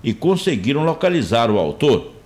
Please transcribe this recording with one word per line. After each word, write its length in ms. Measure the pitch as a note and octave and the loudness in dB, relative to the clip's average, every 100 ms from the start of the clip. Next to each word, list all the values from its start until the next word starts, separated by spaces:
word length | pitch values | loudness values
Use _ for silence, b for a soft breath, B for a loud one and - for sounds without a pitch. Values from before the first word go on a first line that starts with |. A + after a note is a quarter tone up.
e 120 | C3 | -4
conseguiram 720 | G#2+ E3 F#3 - B2+ G2+ C#3+ D#3+ | -2 0 0 0 -2 -2 0 0
localizar 640 | D#3 F#3 F3 F#2+ A#2 A#2 | 0 0 0 0 0 2
o 80 | G#2 | 2
autor. 520 | D#2 D2 D3 A2 - - | 0 0 2 2 -2 -20